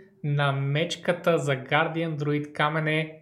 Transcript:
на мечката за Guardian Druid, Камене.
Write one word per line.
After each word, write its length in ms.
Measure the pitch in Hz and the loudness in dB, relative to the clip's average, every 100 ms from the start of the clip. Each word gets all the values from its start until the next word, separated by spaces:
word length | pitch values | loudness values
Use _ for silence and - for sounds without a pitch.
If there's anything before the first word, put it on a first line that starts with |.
| - _ | -20 _
на 280 | 151 143 143 | -2 2 2
мечката 840 | 135 139 147 175 - - 175 175 160 | 2 0 0 -2 -2 -2 0 2 2
за 140 | 143 | 2
Guardian 600 | 127 - 147 165 160 165 147 | -2 2 2 2 -2 -4 -2
Druid, 340 | 147 147 147 | -2 -2 -4
Камене. 640 | - 151 160 156 156 156 - | 0 0 2 0 0 -2 -10